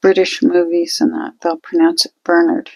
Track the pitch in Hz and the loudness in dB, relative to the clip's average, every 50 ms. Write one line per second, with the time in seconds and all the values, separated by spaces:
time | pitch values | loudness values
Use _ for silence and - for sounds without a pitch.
0 | - 190 190 190 185 180 - - - - 175 175 175 165 170 175 170 170 - - | 2 2 2 2 2 0 -2 -2 0 0 2 2 0 0 0 -2 -2 -2 -4 -2
1 | 160 165 165 160 156 - - _ - 170 165 160 _ - - 170 165 165 170 165 | -2 -2 -2 -4 -10 -10 -14 _ -6 -6 -6 -6 _ -6 0 2 2 2 2 0
2 | - - _ _ _ - - - 170 170 262 - - - - | -4 -4 _ _ _ 0 2 2 4 2 0 -2 -4 -8 -16